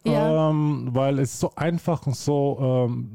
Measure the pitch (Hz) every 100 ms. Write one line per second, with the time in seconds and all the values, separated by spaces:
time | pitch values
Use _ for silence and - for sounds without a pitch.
0 | 226 147 156 156 156 156 151 139 123 123
1 | 139 139 131 - 180 - 160 170 - 160
2 | 143 123 - 143 139 - 131 127 123 120
3 | 120